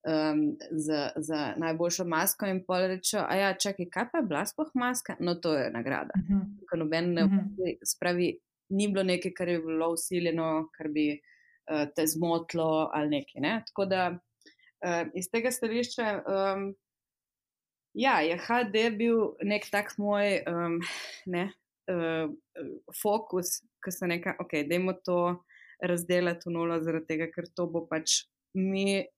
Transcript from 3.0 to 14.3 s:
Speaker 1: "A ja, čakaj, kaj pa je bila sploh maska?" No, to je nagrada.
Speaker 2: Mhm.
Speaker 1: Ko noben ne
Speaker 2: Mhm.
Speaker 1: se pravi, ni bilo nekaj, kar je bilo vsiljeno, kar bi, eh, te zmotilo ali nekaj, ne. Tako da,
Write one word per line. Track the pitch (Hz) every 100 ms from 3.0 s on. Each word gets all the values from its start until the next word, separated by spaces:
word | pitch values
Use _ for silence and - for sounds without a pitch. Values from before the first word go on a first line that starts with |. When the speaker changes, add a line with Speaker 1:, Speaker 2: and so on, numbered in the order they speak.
| - 214
Speaker 1:
"A | - 190
ja, | 196
čakaj, | 190 202 196 175
kaj | 185 233
pa | 339
je |
bila | 220 147 208
sploh | - 311
maska?" | 247 247 247 - -
No, | 175 175
to | 170
je | 151 123
nagrada. | 117 123 95 - 190
Speaker 2:
Mhm. | 165 196 190 - -
Speaker 1:
Ko | 170
noben | 156 160 175
ne | 170 196
Speaker 2:
Mhm. | 196 190 196 180 -
Speaker 1:
se | - -
pravi, | 180 175 175 - _ _ _
ni | 196 208
bilo | 196
nekaj, | 185 180 185
kar | - 175
je | 175
bilo | 160 160 165
vsiljeno, | 165 - 180 170 165 160 156 160
kar | - 156
bi, | 151 147 147 _ - _ _ -
eh, | 156 147
te | - 160
zmotilo | 160 170 165 165 170 160 156 156
ali | 151 151
nekaj, | 147 139 -
ne. | 143 220 -
Tako | - 196
da, | 190 175 175 _